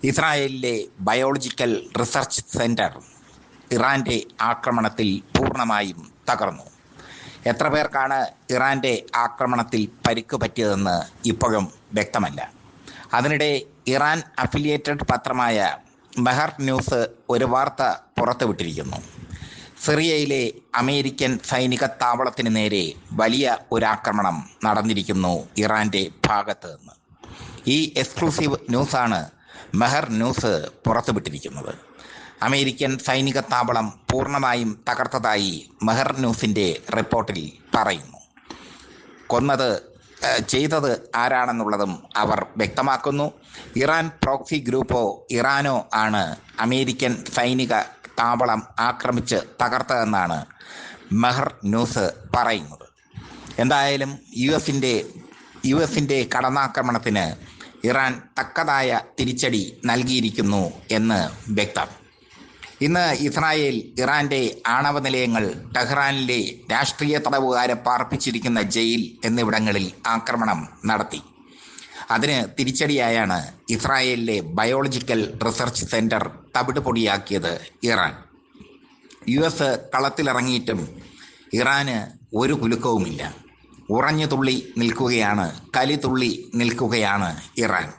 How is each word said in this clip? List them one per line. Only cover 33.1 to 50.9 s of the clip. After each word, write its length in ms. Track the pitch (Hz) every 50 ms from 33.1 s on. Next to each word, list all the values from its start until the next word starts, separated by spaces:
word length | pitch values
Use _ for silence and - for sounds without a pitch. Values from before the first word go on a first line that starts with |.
| 127 131 135 139 131 135 131 -
താവളം 360 | 127 123 123 117 123 117 110 107 - - _ -
പൂർണ്ണമായും 600 | - 131 135 135 143 139 135 127 120 123 120 110 104 107 - -
തകർത്തതായി 640 | 120 - 131 120 - 131 113 117 107 104 101 95 85 78 - - - - 107 110
മെഹർ 220 | 113 113 135 135 135 135 131
ന്യൂസിന്റെ 440 | 120 113 - - 113 104 107 101 90 80 - - - - -
റിപ്പോർട്ടിൽ 420 | - - - 117 107 - 104 87 78 76 - - - - -
പറയുന്നു. 440 | 101 - 107 95 80 67 - - - - _ _ - _ - - - - - - - - - - - - - - - - -
കൊന്നത്, 380 | - 120 127 143 139 123 131 123 104 - - - - - - - - - - 131
ഏഹ്, 140 | 127 117 110 -
ചെയ്തത് 400 | - 131 147 151 160 156 143 135 117 110 - - -
ആരാണെന്നുള്ളതും 800 | 113 120 127 131 127 123 120 117 117 110 104 107 101 101 98 90 85 - - - 101 107
അവർ 160 | 107 110 101 92 - - 107
വ്യക്തമാക്കുന്നു. 720 | 107 101 - 123 131 139 131 127 - 147 139 143 147 151 - - - - - - - - -
ഇറാൻ 300 | 117 131 143 160 165 160 165 151 - -
പ്രോക്സി 360 | 135 135 139 - - 160 151 135 120
ഗ്രൂപ്പോ 360 | 123 131 131 - - 123 117 101 101 - - -
ഇറാനോ 460 | 127 117 120 131 139 139 143 143 135 120 - - -
ആണ് 300 | 110 110 110 107 104 92 80 71 - - - - -
അമേരിക്കൻ 560 | 110 117 127 131 135 127 117 - 139 123 120 - - - -
സൈനിക 380 | - 120 123 127 127 127 113 117 107 - - - - - - - -
താവളം 420 | 117 117 123 117 123 120 113 110 107 - - -
ആക്രമിച്ച് 580 | 113 123 123 - - 123 120 120 117 - 117 95 - - - -
തകർത്തതെന്നാണ് 800 | 123 120 117 127 127 - 135 120 113 107 107 98 90 87 82 76 73 - - - - - - - - -